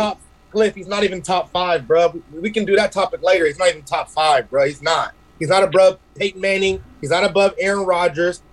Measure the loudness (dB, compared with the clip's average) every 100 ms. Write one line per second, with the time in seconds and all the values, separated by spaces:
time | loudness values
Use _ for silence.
0 | -4 -4 _ _ _ -2 -2 -2 -8 -4
1 | -4 -4 -4 -4 -2 -4 -2 -2 0 2
2 | 2 -2 -16 -10 -6 -4 0 2 2 0
3 | -4 -2 0 2 2 0 0 0 -4 -6
4 | -6 -2 2 2 0 0 -2 -2 -2 -2
5 | -4 -10 _ -8 0 2 2 4 4 4
6 | _ -6 -6 -4 -2 0 0 -2 -8 -12
7 | -4 0 0 2 2 0 -2 -2 0 0
8 | 0 0 -4 -4 -12